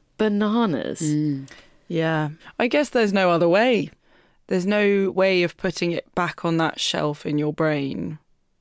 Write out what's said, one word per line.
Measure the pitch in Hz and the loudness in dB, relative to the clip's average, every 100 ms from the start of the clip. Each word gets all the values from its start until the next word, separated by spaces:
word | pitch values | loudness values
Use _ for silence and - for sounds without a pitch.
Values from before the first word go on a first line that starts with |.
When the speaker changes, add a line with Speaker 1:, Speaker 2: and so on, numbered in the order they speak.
| _ - | _ -2
Speaker 1:
bananas? | 214 208 208 233 226 131 69 - | 0 0 0 2 0 0 -4 -4
Speaker 2:
Mm. | 151 151 151 139 135 - - _ - | 0 0 0 -4 -8 -18 -20 _ -8
Speaker 3:
Yeah. | 165 160 160 151 156 - - | -4 -2 0 -2 -6 -10 -4
I | 240 | 0
guess | 294 294 | 0 0
there's | 247 208 | 2 2
no | 196 185 | 2 2
other | 170 170 | 4 4
way. | 185 247 214 - - _ _ _ _ - | 4 4 2 -2 -10 _ _ _ _ -4
There's | 185 185 | -2 0
no | 208 208 202 196 | 2 2 2 0
way | - 190 185 | 2 2 4
of | 175 - | 0 -2
putting | 190 - 175 | -4 -2 -2
it | 165 - - | -2 -4 -4
back | 170 - | -4 -4
on | 170 165 | -2 0
that | 160 - | 0 -2
shelf | - - 151 147 - | -4 -2 -2 -4 -4
in | 147 | -2
your | 151 | -2
brain | 147 156 147 139 151 175 156 _ _ _ _ | -2 0 0 -4 -6 -8 -10 _ _ _ _